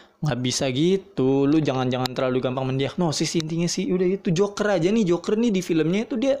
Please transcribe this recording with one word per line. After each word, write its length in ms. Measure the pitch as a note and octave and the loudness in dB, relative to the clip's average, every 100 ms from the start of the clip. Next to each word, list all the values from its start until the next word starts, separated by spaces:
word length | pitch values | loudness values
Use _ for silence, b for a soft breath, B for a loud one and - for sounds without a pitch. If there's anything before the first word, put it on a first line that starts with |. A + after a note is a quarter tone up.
| B B | B B
Nggak 200 | D3+ B2 | -4 -2
bisa 240 | B2+ B2 C#3 | -2 -2 -2
gitu, 800 | B2+ E3+ F#3+ - - C3 C3+ C#3 | 0 2 0 -2 -2 2 2 4
lu 160 | D#3+ | 2
jangan, 240 | D3 C3 B2+ | 2 0 0
jangan 240 | B2 B2+ | -2 -2
terlalu 320 | B2+ C3 B2+ | -2 0 0
gampang 240 | B2+ B2+ C3 | -2 -2 -2
mendiagnosis. 720 | C3 C3+ - F3 C#3 E3 E3+ | -2 -2 -2 -2 0 -2 -2
Intinya 280 | D#3 E3 E3+ | -2 -2 -2
sih, 200 | - F#3 | -2 -2
udah 160 | F3+ | 0
itu 240 | F#3 F#3+ G3+ | 0 0 0
Joker 440 | E3 G3+ G3+ G#3 G3 | 0 0 0 0 2
aja 160 | E3 | 2
nih, 120 | A3+ F#3+ | 2 2
Joker 320 | E3+ F#3+ G#3+ | 0 0 0
nih 80 | A#3+ | 2
di 140 | F#3+ | 0
filmnya 400 | F3 E3 D#3 F#3+ | 0 0 2 0
itu 160 | A#3 B3+ | -2 -2
dia 160 | C4+ - | 0 0